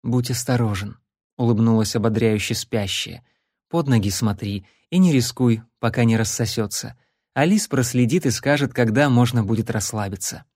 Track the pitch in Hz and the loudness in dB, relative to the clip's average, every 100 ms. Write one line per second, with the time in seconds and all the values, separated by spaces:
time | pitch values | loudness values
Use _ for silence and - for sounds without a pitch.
0 | 120 123 120 123 - 123 113 98 101 - | 0 -2 -2 -6 -2 0 0 -2 -8 -14
1 | _ _ _ - 120 110 113 113 107 117 | _ _ _ -2 0 2 4 2 0 0
2 | 104 107 113 107 - 113 - 113 98 - | 0 2 2 0 -2 -6 -4 -4 -4 -6
3 | - - _ _ _ _ _ 170 143 117 | -8 -12 _ _ _ _ _ -4 2 2
4 | 101 95 110 101 104 98 - _ _ 180 | 2 -2 -2 -2 -6 -8 -10 _ _ 2
5 | 185 139 120 - 123 113 - _ 117 117 | 4 4 0 0 2 2 -4 _ -4 2
6 | 117 113 110 - 113 - 104 - - - | 2 2 0 -2 -4 -2 -4 -6 -12 -18
7 | _ _ _ - 156 208 - 139 123 127 | _ _ _ -2 2 2 0 -2 0 0
8 | 120 - 139 120 135 143 143 - 117 107 | 2 2 0 -2 0 0 0 0 0 2
9 | 147 120 120 123 101 113 113 110 - 107 | 4 4 4 2 0 -2 -2 -4 -4 -6
10 | 98 98 - - _ | -6 -6 -10 -12 _